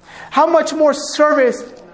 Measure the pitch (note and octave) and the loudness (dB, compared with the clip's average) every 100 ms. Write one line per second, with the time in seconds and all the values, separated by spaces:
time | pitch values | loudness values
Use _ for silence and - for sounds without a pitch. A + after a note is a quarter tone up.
0 | - - - C4+ D#4+ E4 D4+ D#4 D4+ C#4 | -20 -20 -6 0 2 2 0 0 0 0
1 | - - D4+ D4+ B3 - - - - | -4 -2 0 2 0 -2 -12 -20 -20